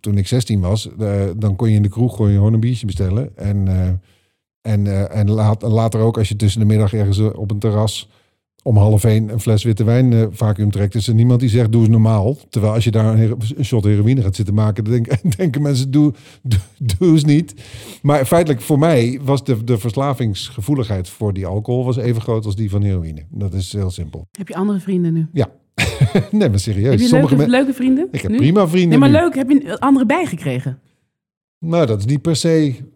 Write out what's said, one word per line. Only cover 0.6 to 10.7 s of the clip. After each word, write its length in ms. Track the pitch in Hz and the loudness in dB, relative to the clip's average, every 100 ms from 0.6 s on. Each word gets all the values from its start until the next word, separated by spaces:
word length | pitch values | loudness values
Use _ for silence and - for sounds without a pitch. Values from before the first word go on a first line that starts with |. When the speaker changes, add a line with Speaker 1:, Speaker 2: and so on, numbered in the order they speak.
Speaker 1:
was, 300 | 90 107 - - | 0 -2 -4 -8
eh, 240 | 107 101 98 98 | -4 -2 -4 -2
dan 200 | 107 95 | -2 0
kon 120 | 117 | 2
je 60 | 107 | 2
in 60 | |
de 60 | 104 | 2
kroeg, 280 | 104 123 - | 0 -2 0
kon 120 | 104 | 2
je 80 | 101 | 4
gewoon 160 | 104 | 2
een 80 | 113 | 2
biertje 260 | 117 120 110 | 0 -2 -4
bestellen. 500 | 87 95 101 - - | -4 -2 -2 -6 -6
En, 320 | 101 101 95 | -4 -2 0
eh, 200 | 92 92 92 _ _ _ _ _ _ 113 | 0 -2 -4 _ _ _ _ _ _ -4
en, 140 | 104 101 | -2 0
eh, 300 | 98 98 107 | -2 -2 0
en 120 | 101 | 0
laat-, 320 | 107 107 107 | 2 2 0
later 380 | 113 110 113 110 | 0 0 2 2
ook, 180 | 113 113 | 0 0
als 100 | 104 | -2
je 80 | 101 | 0
tussen 240 | 104 113 | 0 2
de 60 | 107 | 2
middag 280 | 107 104 | 2 2
ergens, 240 | 110 101 98 | 0 0 0
eh, 200 | 110 - | 0 -2
op 120 | 101 | -6
een 80 | 107 | -2
terras 500 | 110 104 110 - - _ _ _ _ _ | -2 0 -2 -4 -14 _ _ _ _ _
om 120 | - 107 | 0 4
half 280 | 101 104 | 4 4
één 240 | 113 110 107 | 2 2 0
een 120 | 113 | -4
fles 220 | 117 107 | 0 0
witte 200 | 117 104 | 0 0
wijn, 280 | 110 120 131 | 2 2 4
eh, 140 | 117 110 | 2 0
vacuüm 400 | 98 110 104 104 | -2 -2 0 -2